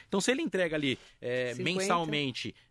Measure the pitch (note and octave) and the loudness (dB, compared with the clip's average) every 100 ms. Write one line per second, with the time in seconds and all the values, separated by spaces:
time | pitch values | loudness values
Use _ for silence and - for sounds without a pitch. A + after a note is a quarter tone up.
0 | - G3 A#3+ C4+ E4 F#3 E3+ D3+ C#3+ A#2 | -2 0 2 2 0 0 0 2 0 -2
1 | - - A#2+ B2+ B2 A#2+ D#3+ F#3 F#3+ F3 | -6 -10 -4 -2 -2 -2 -2 0 2 2
2 | D#3+ D3 C#3 A#2 A2+ - _ | 2 0 0 -4 -8 -10 _